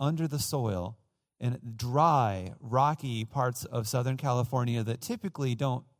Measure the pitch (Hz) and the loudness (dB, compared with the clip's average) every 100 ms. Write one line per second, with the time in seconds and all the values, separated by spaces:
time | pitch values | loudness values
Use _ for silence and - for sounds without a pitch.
0 | 139 160 160 143 - 147 113 92 92 113 | -2 -2 -2 -2 -2 -2 0 -2 -4 -10
1 | _ _ _ _ 123 123 117 113 120 135 | _ _ _ _ -4 -4 -8 -8 -2 4
2 | 165 143 113 95 92 - 110 127 143 151 | 6 6 4 0 -6 -10 -2 4 4 4
3 | 135 113 113 139 127 123 - 120 110 127 | -2 -4 -4 0 0 -2 -4 -4 -2 0
4 | 127 131 143 123 123 131 120 117 110 117 | 0 0 0 2 2 0 0 0 -2 -4
5 | - 233 190 143 135 117 139 123 - _ | -4 -6 -6 -2 -2 0 0 -2 -6 _